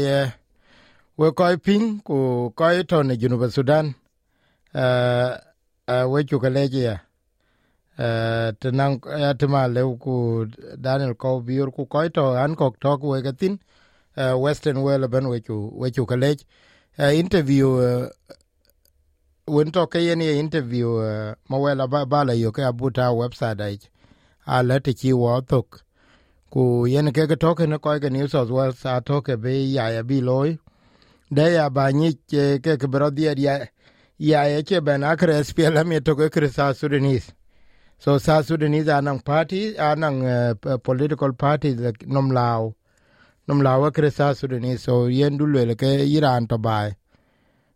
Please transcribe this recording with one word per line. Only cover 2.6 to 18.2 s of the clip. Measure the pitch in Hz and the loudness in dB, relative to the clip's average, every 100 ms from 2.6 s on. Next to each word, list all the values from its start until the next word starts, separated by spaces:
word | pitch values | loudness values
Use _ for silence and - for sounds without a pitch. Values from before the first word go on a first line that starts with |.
| 165 175 | 2 2
to | 180 170 | 2 0
ne | 135 123 | 2 0
Junuba | 120 123 123 | 0 0 0
Sudan. | 139 131 151 151 131 _ _ _ _ _ _ _ | 0 2 2 0 -6 _ _ _ _ _ _ _
Eh, | 139 127 123 123 123 123 120 - _ _ _ - | -4 0 2 0 0 -2 -4 -14 _ _ _ -4
eh, | 127 | -2
we | 127 143 | 0 0
chu | 143 143 | 0 0
ke | 131 | 0
lech | 131 139 | 0 0
ya. | 131 120 101 - _ _ _ _ _ _ _ _ - | 0 -2 -4 -12 _ _ _ _ _ _ _ _ -8
Eh, | 120 113 113 113 113 107 | -4 -2 -2 -2 -4 -6
tenang, | 131 131 139 131 135 | -4 0 0 -2 -6
eh, | 147 143 | -4 -2
tema | 131 139 139 127 | 0 0 0 0
leu | 120 131 120 | 0 -2 -4
ku | 131 127 117 113 110 117 - 135 | -4 -2 -2 -2 -4 -10 -18 -8
Daniel | 131 135 135 | -4 -2 -2
Kau | 117 131 131 | -4 -4 -4
biur | 117 131 135 | -2 -4 -4
ku | 127 135 | -6 -4
koi | 147 165 | -2 0
to | 160 135 | 0 0
an | 123 143 160 | 2 0 0
kok | 135 - | -2 0
tok | 139 143 | -2 0
we | 143 135 | -2 -4
ke | 127 127 | -4 -4
thin. | 190 202 _ _ _ _ _ - | -4 -4 _ _ _ _ _ -4
Eh, | 131 | -2
Western | 127 139 147 151 131 | 0 0 0 -2 0
World | 135 139 131 | 0 0 0
ben | 131 135 | -2 -2
we | 120 | -4
chu, | 110 107 104 | -6 -8 -8
we | - 127 | -6 -4
chu | 123 | -2
ke | 117 127 | -2 0
lech. | 139 147 - _ _ _ _ - | 0 0 -6 _ _ _ _ -2
Eh, | 143 156 | 2 2
interview, | 180 190 135 139 135 127 123 | 2 0 2 4 4 4 2
eh, | 123 127 - | 0 -4 -12